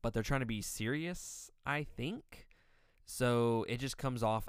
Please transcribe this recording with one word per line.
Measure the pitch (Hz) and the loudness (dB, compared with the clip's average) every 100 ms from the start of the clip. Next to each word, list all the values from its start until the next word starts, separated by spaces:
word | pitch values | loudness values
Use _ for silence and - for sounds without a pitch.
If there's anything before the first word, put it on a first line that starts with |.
But | 117 | 0
they're | 113 | -2
trying | 107 139 | 0 0
to | 120 | 0
be | 107 | -4
serious, | 98 - 110 147 165 175 - - - _ - | -4 -4 -2 -2 -4 -8 -10 -14 -16 _ -4
I | 143 | -2
think. | 147 - 127 247 - - - _ _ _ _ _ - | -4 -4 -4 -4 -10 -20 -20 _ _ _ _ _ -14
So | - 123 120 117 113 107 | 2 4 6 6 4 2
it | 117 | -2
just | 135 - | -4 -2
comes | 135 123 | -2 2
off | 110 110 | 2 2